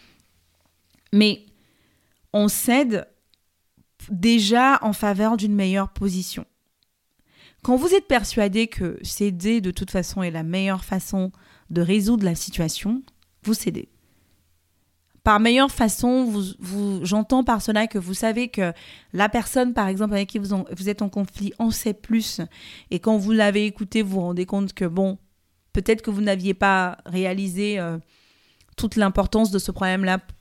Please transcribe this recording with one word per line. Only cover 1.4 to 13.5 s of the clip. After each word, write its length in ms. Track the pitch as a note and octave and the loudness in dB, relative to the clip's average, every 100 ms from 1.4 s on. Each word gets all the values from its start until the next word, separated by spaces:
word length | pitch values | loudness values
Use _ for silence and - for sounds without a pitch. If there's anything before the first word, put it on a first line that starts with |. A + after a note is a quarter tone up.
| - _ _ _ _ _ _ _ _ | -8 _ _ _ _ _ _ _ _
on 160 | G#3 G#3 | 0 2
cède 600 | - - B3 C4+ G3+ - _ _ _ _ _ _ _ _ _ - | 2 2 2 2 -2 -6 _ _ _ _ _ _ _ _ _ -10
déjà 680 | F#3+ A3 A#3 G3+ A#3+ C4 C4+ | 0 4 4 4 4 4 4
en 120 | A3 | 2
faveur 440 | G3+ G#3 G3 A3 A3+ | -2 0 2 2 0
d'une 160 | G#3 | 0
meilleure 360 | G3+ F#3+ G3 G3 | 0 2 0 -2
position. 560 | - G3 F#3 F3+ - - _ _ _ _ _ _ _ _ _ - _ | -4 -4 -2 -6 -10 -12 _ _ _ _ _ _ _ _ _ -20 _
Quand 160 | - B3+ | 0 2
vous 160 | E4+ | 4
êtes 140 | G4 - | 4 4
persuadé 600 | B3 G3+ - G3+ G3+ A3+ | 0 2 0 2 2 0
que 320 | - F3 - | -2 -6 -6
céder 580 | - - G3+ F3 G3 A#3 | -8 -2 -2 0 0 0
de 100 | F#3 | 0
toute 200 | F3 F#3 | -4 -4
façon 320 | F#3 F3 G3 | -4 -4 -4
est 80 | F3+ | -4
la 120 | D#3+ | -4
meilleure 400 | D#3+ F#3 F#3+ F#3+ | -4 -2 -2 -2
façon 480 | - F#3+ - F#3+ F#3 - _ _ - | -4 -6 -4 -2 -4 -6 _ _ -6
de 120 | E3 | 0
résoudre 440 | F3 G#3 G3+ A#3 F#3+ | 2 2 2 2 0
la 100 | E3 | -2
situation, 680 | - - D#3+ - G3+ B3 - _ _ _ | -4 -4 -4 -2 -4 -4 -6 _ _ _
vous 100 | G#3 | -4